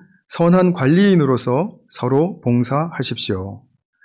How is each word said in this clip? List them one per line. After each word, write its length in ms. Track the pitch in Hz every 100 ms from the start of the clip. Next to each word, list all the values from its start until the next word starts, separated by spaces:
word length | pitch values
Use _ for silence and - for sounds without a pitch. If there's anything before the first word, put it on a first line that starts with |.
| - _ _
선한 440 | - 170 185 185
관리인으로서 1040 | 175 135 170 202 185 139 123 - 127 208 - _
서로 500 | - 123 135 175 233
봉사하십시오. 1200 | 123 120 120 139 165 - 127 120 - 95 95 104 _ _ _ _